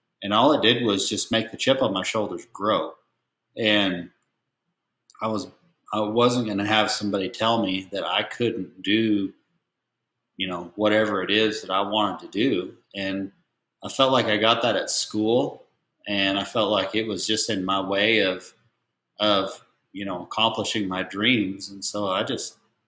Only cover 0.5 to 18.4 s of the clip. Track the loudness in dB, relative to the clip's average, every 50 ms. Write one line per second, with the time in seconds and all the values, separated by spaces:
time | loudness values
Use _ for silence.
0.5 | 4 6 4 4 4 4 2 0 0 0 0 -2 -4 -4 -2 -2 0 -2 -2 -2
1.5 | -6 -2 2 2 2 2 2 0 -2 -2 -4 -2 -2 -2 -2 -4 -6 -10 -12 -16
2.5 | _ -4 0 0 0 0 0 -4 -8 -14 _ _ _ _ _ _ _ _ _ _
3.5 | _ -2 0 2 4 4 2 0 -2 -4 -8 -12 -16 _ _ _ _ _ _ _
4.5 | _ _ _ _ _ _ _ _ _ _ _ _ _ -6 -4 -2 -2 -2 -4 -6
5.5 | -14 _ _ _ _ _ _ -6 -2 -2 -2 0 2 4 4 4 4 2 -2 -2
6.5 | -2 -2 0 2 2 2 2 2 -2 -4 -4 -2 -2 -2 -2 -4 -2 0 0 2
7.5 | 2 2 0 0 -2 -4 -6 -6 -6 -6 -4 -2 -2 -2 -2 -4 -4 -2 -2 -2
8.5 | -2 -4 -8 -10 -14 -8 -2 0 2 2 2 2 2 0 0 -4 -8 _ _ _
9.5 | _ _ _ _ _ _ _ _ _ _ _ _ _ _ _ _ _ -6 -6 -6
10.5 | -6 -8 -8 -10 -4 0 2 4 4 4 2 2 0 -2 0 0 2 4 4 2
11.5 | 0 -4 -4 -2 0 0 0 0 0 0 0 0 -2 -6 -12 -8 -2 0 0 2
12.5 | 0 0 -2 -6 -12 -18 _ _ -10 -6 -6 -4 -4 -4 -6 -8 -10 _ _ _
13.5 | _ _ _ _ _ _ -12 -8 0 2 2 4 4 2 2 2 2 2 4 4
14.5 | 4 4 2 0 0 0 -2 -2 -4 -4 -4 -4 -2 -2 0 2 2 2 0 0
15.5 | -4 -10 -20 _ _ _ _ _ _ _ _ -4 -2 0 0 2 0 0 -4 -2
16.5 | 0 0 2 2 2 2 0 0 -2 -2 -2 -2 -4 -4 -2 -2 -2 -2 0 -2
17.5 | -2 -2 -2 -2 -2 -2 -2 0 0 2 4 4 4 4 4 2 0 -2